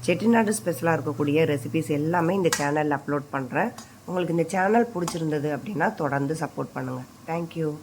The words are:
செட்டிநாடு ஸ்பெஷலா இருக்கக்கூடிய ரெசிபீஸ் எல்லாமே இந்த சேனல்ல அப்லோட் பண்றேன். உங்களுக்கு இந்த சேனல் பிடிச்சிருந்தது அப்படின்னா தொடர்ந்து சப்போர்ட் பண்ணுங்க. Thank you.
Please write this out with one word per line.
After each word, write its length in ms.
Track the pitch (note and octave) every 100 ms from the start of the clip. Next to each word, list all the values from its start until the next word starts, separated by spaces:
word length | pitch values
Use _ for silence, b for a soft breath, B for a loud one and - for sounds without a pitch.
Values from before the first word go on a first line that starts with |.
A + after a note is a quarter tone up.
| -
செட்டிநாடு 460 | F3 G#3+ A#3 G#3 G#3+
ஸ்பெஷலா 360 | - D#3+ E3+ D#3+
இருக்கக்கூடிய 420 | C#3+ C3+ D3 D3 D#3
ரெசிபீஸ் 400 | C#3+ C3+ D#3 D#3 D3
எல்லாமே 320 | D#3 F3 E3 G3
இந்த 80 | E3 D#3
சேனல்ல 380 | C#3+ D3+ D3+ C#3
அப்லோட் 340 | C#3 C#3+ C#3+
பண்றேன். 380 | C#3 B2+ C3+ A3 - B B -
உங்களுக்கு 260 | F3+ E3 E3+
இந்த 100 | E3
சேனல் 380 | F#3+ F#3+ A3+ A#3
பிடிச்சிருந்தது 560 | F3+ F3 F3 D#3+ D3+ D3 C#3+
அப்படின்னா 300 | D3 F3+ F#3 A3
தொடர்ந்து 320 | D3+ C#3 C#3 D#3
சப்போர்ட் 320 | D3 - C3 C3
பண்ணுங்க. 240 | C3 B2+ B2+ - -
Thank 220 | E3 E3+ E3
you. 100 | D#3 D3+